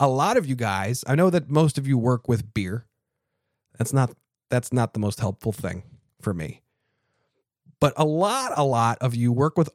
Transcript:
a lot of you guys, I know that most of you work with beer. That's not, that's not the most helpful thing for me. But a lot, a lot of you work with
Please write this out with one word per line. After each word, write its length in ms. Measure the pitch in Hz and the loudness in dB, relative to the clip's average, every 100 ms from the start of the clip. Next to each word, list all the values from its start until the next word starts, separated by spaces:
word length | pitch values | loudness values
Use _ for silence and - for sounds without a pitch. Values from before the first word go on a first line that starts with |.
a 80 | 135 | 0
lot 280 | 131 175 247 | 2 2 0
of 100 | 143 | 0
you 100 | 127 | -2
guys, 480 | 110 95 98 123 - | -2 -2 -4 -4 0
I 80 | |
know 160 | 139 185 | 2 4
that 180 | 175 - | 2 0
most 300 | 151 160 147 | 2 2 0
of 80 | 135 | 0
you 100 | 127 | 2
work 320 | 117 120 - | 2 0 0
with 260 | 113 - | -2 -2
beer. 320 | - 90 113 - _ _ _ _ _ _ _ _ - | -6 -4 -6 -10 _ _ _ _ _ _ _ _ -6
That's 140 | 113 | -2
not, 200 | 135 123 - _ _ - | 2 0 -2 _ _ -4
that's 220 | 123 - | -4 0
not 220 | 123 117 | -2 -2
the 60 | 110 | -2
most 200 | 104 - | -4 -2
helpful 320 | 98 95 113 | -4 -4 -6
thing 300 | - 92 90 - - _ _ | -6 -6 -8 -14 -20 _ _
for 140 | - | -6
me. 280 | 87 78 - _ _ _ _ _ _ _ _ _ _ _ - | -6 -8 -12 _ _ _ _ _ _ _ _ _ _ _ 0
But 120 | 147 139 | 0 2
a 80 | |
lot, 480 | 156 156 202 254 262 - | 0 0 0 -2 -4 -2
a 80 | |
lot 340 | 139 117 117 117 | 0 2 2 2
of 140 | 131 | -2
you 160 | 117 120 | 0 0
work 280 | 120 151 - | 2 0 2
with 100 | 156 | -2